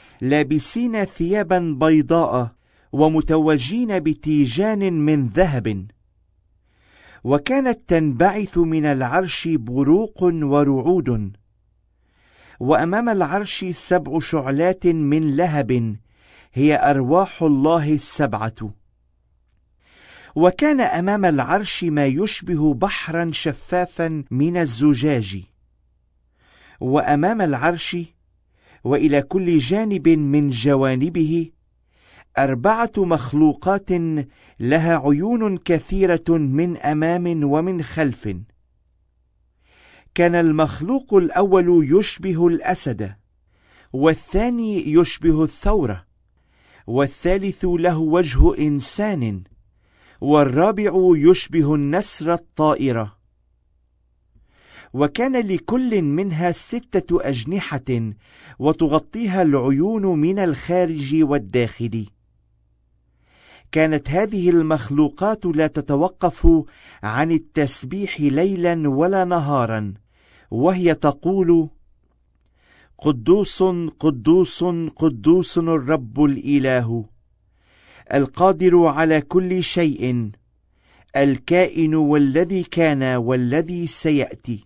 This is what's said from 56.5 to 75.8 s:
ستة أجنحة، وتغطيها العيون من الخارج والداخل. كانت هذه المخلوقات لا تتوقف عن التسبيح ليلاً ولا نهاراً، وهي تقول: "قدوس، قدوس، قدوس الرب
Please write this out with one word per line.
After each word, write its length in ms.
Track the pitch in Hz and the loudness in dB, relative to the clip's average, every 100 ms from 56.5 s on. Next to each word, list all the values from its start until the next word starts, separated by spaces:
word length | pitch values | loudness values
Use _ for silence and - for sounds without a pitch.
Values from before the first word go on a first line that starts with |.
ستة 760 | - - 240 - 190 - 175 135 | -4 -8 -10 -4 -4 0 -2 -2
أجنحة، 840 | 123 113 190 - 139 127 123 110 107 _ _ - - | -6 -4 -6 -6 -8 -4 -4 -4 -10 _ _ -20 -4
وتغطيها 840 | 143 160 156 156 - 220 226 185 | -2 0 0 0 -2 -6 -2 0
العيون 640 | 165 139 127 135 190 226 190 | 2 2 2 0 0 0 0
من 320 | 160 160 196 | 0 0 0
الخارج 800 | 180 135 - 180 170 156 135 156 | -2 -2 -2 0 0 -2 -2 0
والداخل. 840 | 147 143 98 123 113 - 117 113 104 _ _ _ _ _ _ _ _ _ _ _ _ _ _ - _ | 2 0 -2 -2 -2 -4 -8 -8 -10 _ _ _ _ _ _ _ _ _ _ _ _ _ _ -20 _
كانت 380 | 160 156 147 139 | 0 2 0 -2
هذه 400 | 165 208 208 175 | -2 -2 0 2
المخلوقات 960 | 170 156 156 110 143 147 - 196 214 175 | 2 2 -2 -2 0 0 0 -4 -2 -2
لا 200 | 151 156 | -2 -2
تتوقف 800 | 151 - 143 185 - 175 - - 165 - _ - - | -2 -4 -2 -2 -2 -4 4 6 6 2 _ -20 -12
عن 300 | 107 117 160 | -6 -2 0
التسبيح 880 | 160 - 160 139 - 131 190 196 - | -2 -2 -4 -4 -4 -10 -8 -8 -2
ليلاً 680 | 147 135 190 185 170 170 147 | 0 0 0 0 -2 0 -2
ولا 360 | 135 175 190 | 0 0 0
نهاراً، 680 | 180 170 143 139 113 110 104 98 _ _ _ _ - | 0 -2 -2 -2 -2 -4 -8 -12 _ _ _ _ -8
وهي 440 | 113 160 185 170 | -2 0 2 0
تقول: 760 | 156 151 139 170 190 170 170 156 - _ _ _ _ _ _ _ _ _ _ _ _ | 2 0 -2 -2 0 2 2 0 -8 _ _ _ _ _ _ _ _ _ _ _ _
"قدوس، 640 | 151 127 110 202 190 - 185 175 160 - | -2 0 2 2 2 0 0 0 -6 -2
قدوس، 640 | 156 131 107 180 175 - 180 170 160 - | -2 0 2 4 2 -2 -4 -4 -6 -2
قدوس 600 | 160 117 151 180 170 170 | -2 0 2 2 2 -2
الرب 680 | 165 160 | 0 -2